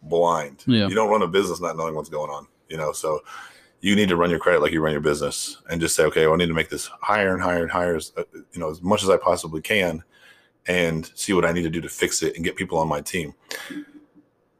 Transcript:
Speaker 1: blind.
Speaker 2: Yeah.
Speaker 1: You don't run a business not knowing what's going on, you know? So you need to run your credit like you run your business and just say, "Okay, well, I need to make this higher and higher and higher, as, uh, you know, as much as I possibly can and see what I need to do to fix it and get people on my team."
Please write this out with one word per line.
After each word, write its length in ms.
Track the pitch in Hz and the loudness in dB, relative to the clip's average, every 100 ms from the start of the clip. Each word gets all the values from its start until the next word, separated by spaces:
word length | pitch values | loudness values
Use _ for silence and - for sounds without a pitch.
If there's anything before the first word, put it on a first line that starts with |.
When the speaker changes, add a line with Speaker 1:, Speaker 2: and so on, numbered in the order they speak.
Speaker 1:
blind. 600 | 78 82 85 82 73 - - | -2 2 4 2 -2 -6 0
Speaker 2:
Yeah. 200 | 117 98 | 2 2
Speaker 1:
You 60 | |
don't 160 | 101 107 | 2 2
run 120 | 107 | 2
a 40 | 87 | 2
business 340 | 95 92 85 | 2 0 -2
not 160 | 85 80 | -4 -4
knowing 180 | 82 | -4
what's 140 | 78 76 | -6 -6
going 220 | 76 76 | -8 -6
on, 160 | 71 71 _ _ | -10 -16 _ _
you 60 | 80 | -6
know? 140 | 76 | -6
So 280 | 73 78 76 - - - - _ _ | -4 -4 -4 -6 -18 -20 -20 _ _
you 140 | 95 | 2
need 140 | 104 101 | 4 4
to 80 | 85 | 4
run 140 | 87 | 2
your 80 | 82 | 2
credit 240 | - 85 | 4 4
like 100 | 76 | 4
you 80 | 80 | 2
run 120 | 78 | 0
your 80 | 73 | 2
business 560 | 76 73 71 - - - - | 0 0 -2 -6 -8 -12 -8
and 120 | 82 | -4
just 140 | 80 - | 0 2
say, 80 | |
"Okay, 200 | 78 82 80 | 2 4 4
well, 80 | |
I 40 | 80 | 4
need 80 | 85 | 2
to 80 | |
make 160 | 80 80 | 0 -2
this 180 | 73 - - | -6 -10 -8
higher 320 | - 104 98 | -2 0 2
and 80 | 90 | 0
higher 200 | 92 87 | 0 -2
and 80 | 82 | -2
higher, 260 | 90 87 82 | 0 0 -2
as, 160 | - - | -4 -10
uh, 60 | 85 80 - | -10 -14 -16
you 80 | 87 | -8
know, 100 | 80 | -8
as 100 | 80 | -6
much 220 | 87 104 | 0 2
as 80 | 95 | 4
I 60 | 87 | 4
possibly 420 | 90 87 82 78 | 4 0 -2 -8
can 420 | - 110 90 80 - _ - _ _ _ - | -2 0 2 -2 -10 _ -20 _ _ _ -2
and 440 | 90 85 80 76 | 2 2 0 -6
see 180 | - - | -8 0
what 100 | 92 | 2
I 80 | 85 | 2
need 100 | 87 | 2
to 80 | 82 | -2
do 100 | 82 | -4
to 60 | 80 | -8
fix 340 | - - - | -4 -2 0
it 120 | 78 - | -4 -4
and 80 | |
get 100 | 82 - | -6 -6
people 220 | 95 82 | -4 -2
on 80 | 80 | 0
my 120 | 76 | -2
team." 340 | 76 92 76 - _ - - 294 294 - - _ _ _ _ _ | -4 -6 -6 -12 _ -14 -12 -14 -16 -20 -20 _ _ _ _ _